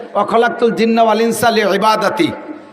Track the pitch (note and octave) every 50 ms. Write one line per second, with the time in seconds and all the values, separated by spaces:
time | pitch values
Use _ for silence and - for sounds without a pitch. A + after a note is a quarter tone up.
0 | - - - G3 G#3 - G3 A#3 A#3+ A#3 A#3+ - A#3+ A#3 F#3 E3+ A3 A3+ A3+ A#3
1 | A3+ A3 G#3+ G#3+ A3+ A#3 A3+ - - A#3 A3+ G#3+ G#3+ F#3+ F3+ F#3+ G3 A3 G#3+ G#3
2 | G3+ F#3+ - - E3 C3+ G#2 - - - - - - -